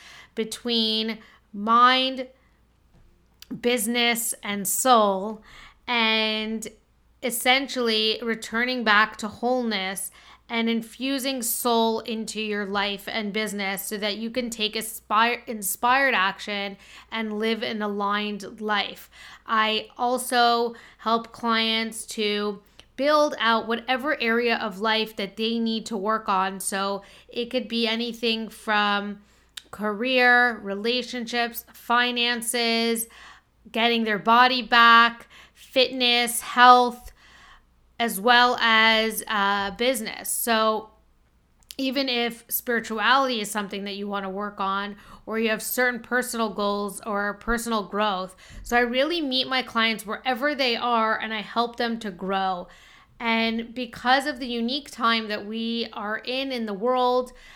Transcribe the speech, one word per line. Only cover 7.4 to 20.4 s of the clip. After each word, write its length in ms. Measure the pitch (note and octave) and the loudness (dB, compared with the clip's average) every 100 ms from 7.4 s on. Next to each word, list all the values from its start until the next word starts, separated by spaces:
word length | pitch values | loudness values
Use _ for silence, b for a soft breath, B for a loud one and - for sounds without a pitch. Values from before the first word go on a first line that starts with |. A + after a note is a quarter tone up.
| B3+ C4 C#4 B3+ A#3 A3 A3 G#3+ | 2 2 0 -2 0 0 0 0
returning 600 | A#3 A3+ - A3+ B3 B3+ | -4 -6 -4 -2 -2 0
back 320 | A3 G#3 G#3+ - | 4 4 4 0
to 140 | G#3+ | -10
wholeness 840 | - A#3+ B3+ A#3 G3+ F#3+ F#3+ - B B B - | -4 0 0 0 -2 -2 -6 -10 B B B -6
and 180 | A#3 A3+ | -2 0
infusing 720 | A3+ A3+ - C4 C#4 C4+ C4 | 0 -4 -6 -4 -2 -2 -2
soul 600 | A3+ - B3 A3+ A3+ A3 | -4 -2 2 2 2 0
into 400 | - A3 G#3+ G#3+ | -4 -6 -6 -6
your 240 | G#3+ G#3 G3 | -4 -4 -2
life 420 | G3+ G3+ G3 - | -2 -2 -4 -6
and 240 | A3+ G#3 | -6 -4
business 520 | G#3 G#3+ G3+ G3 G3 | -4 -4 -4 -4 -6
so 120 | - G#3+ | -6 -6
that 220 | G#3 G3+ | -6 -6
you 120 | A3+ | -6
can 200 | A#3+ A#3+ | -6 -6
take 260 | A3+ G#3+ A3+ | -4 -4 -4
aspire-, 680 | A3+ - - G#3+ A#3 A#3+ - | -8 -12 -2 2 2 0 -6
inspired 680 | A3 F#3+ - A#3+ C4 C4+ | -8 -6 -2 2 4 4
action 600 | G#3+ F#3+ F#3+ - G3+ G3+ G3 B B B | 2 0 -2 -6 -6 -6 -10 B B B
and 260 | A3+ A3 G#3 | -8 -6 -2
live 240 | A3 A3 | -2 -2
an 180 | B3 A3 | -4 -4
aligned 800 | G#3+ G3+ G3+ G#3 G#3 G3+ G3 G#3+ | -4 -2 -2 -2 -4 -6 -10 -8
life. 500 | G#3+ G#3 G3 - - B B B - | -2 -2 -2 -8 -20 B B B -2
I 400 | A3 G#3+ A3 A3 - | 0 2 0 -6 -4
also 760 | B3 B3 B3 B3 | -2 -2 0 4